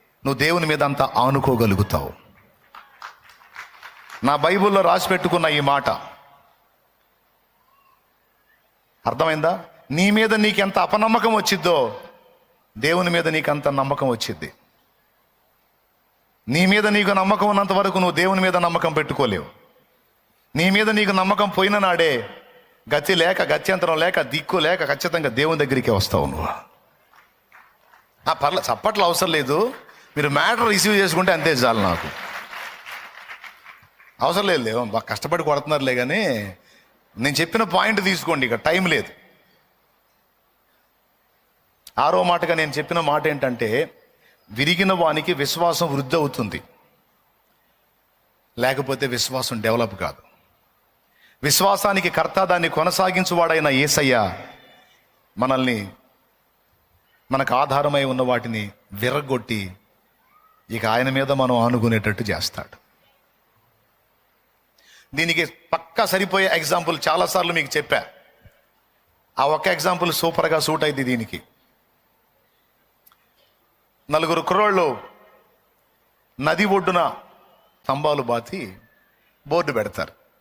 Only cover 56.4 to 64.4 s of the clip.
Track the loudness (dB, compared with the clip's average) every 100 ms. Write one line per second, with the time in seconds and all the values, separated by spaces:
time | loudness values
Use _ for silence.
56.4 | _ _ _ _ _ _ _ _ _ -4
57.4 | 0 0 2 0 0 0 0 0 0 -2
58.4 | -2 -6 -8 -12 _ -6 -2 -2 -2 -4
59.4 | -2 -6 -6 -12 _ _ _ _ _ _
60.4 | _ _ -12 -4 0 0 0 0 0 0
61.4 | 2 2 2 2 2 0 -2 -4 -4 -4
62.4 | -6 -10 -14 -20 _ _ _ _ _ _
63.4 | _ _ _ _ _ _ _ _ _ _